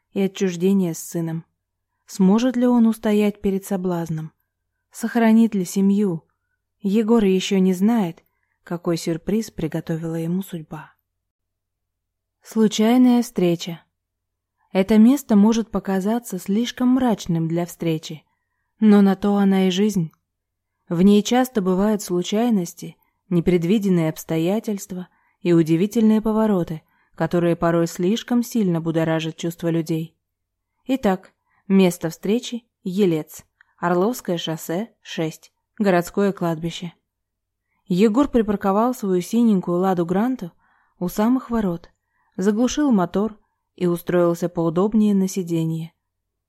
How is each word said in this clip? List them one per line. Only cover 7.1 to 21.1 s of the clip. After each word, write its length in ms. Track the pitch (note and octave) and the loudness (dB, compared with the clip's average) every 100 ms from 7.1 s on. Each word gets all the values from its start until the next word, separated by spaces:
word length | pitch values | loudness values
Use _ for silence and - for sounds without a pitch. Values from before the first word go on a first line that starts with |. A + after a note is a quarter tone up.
| A#3 | 2
ещё 360 | G3 F#3 - G3 | 4 2 0 2
не 140 | F#3 | 2
знает, 500 | F3+ G3+ A#3 F3 - _ _ _ _ | 2 2 0 -2 -8 _ _ _ _
какой 340 | - E3+ - E3 | -12 -8 -4 -4
сюрприз 540 | - D#3+ - G#3 A3 | -4 -6 -2 -4 -4
приготовила 640 | - D#3 E3 - D#3+ E3 E3 | -6 -6 -6 -6 -6 -6 -6
ему 260 | E3 F3+ | -4 -4
судьба. 520 | F#3+ E3+ D3+ D3+ - _ _ _ _ _ _ _ _ _ _ _ _ _ _ _ | -6 -12 -14 -16 -18 _ _ _ _ _ _ _ _ _ _ _ _ _ _ _
Случайная 800 | - A3 G#3+ A3 A3 B3+ B3+ A#3+ | -8 0 0 2 2 4 6 4
встреча. 600 | A#3 - F3+ E3+ - E3 _ _ _ _ _ _ _ _ _ | 0 0 0 0 -6 -14 _ _ _ _ _ _ _ _ _
Это 260 | F#3+ F#3+ G#3+ | -2 2 6
место 380 | A3+ C#4+ - G#3 | 6 4 2 4
может 360 | G#3 A#3 G#3 | 4 2 -2
показаться 680 | G3 F#3+ F#3+ G3 A#3 A#3 F#3 | -6 -4 -4 -2 -4 -6 -10
слишком 520 | - G3+ A#3+ - B3+ | -4 -2 -2 -2 0
мрачным 580 | B3+ B3+ G3 - E3 D#3+ | 2 2 0 -2 -2 -2
для 180 | E3+ E3+ | -2 -4
встречи, 580 | - E3+ D#3+ - D#3 _ _ _ _ _ - | -6 -4 -4 -6 -18 _ _ _ _ _ 0
но 220 | G#3+ G#3 | 4 6
на 140 | G3 F#3+ | 6 2
то 220 | G3+ G3+ | 0 2
она 300 | G3 F#3+ F#3+ | 2 2 2
и 40 | |
жизнь. 400 | F3+ G#3+ G3 D#3+ _ _ _ _ _ _ _ - | 0 0 0 -4 _ _ _ _ _ _ _ -6
В 140 | E3+ | 2
ней 220 | G3 | 4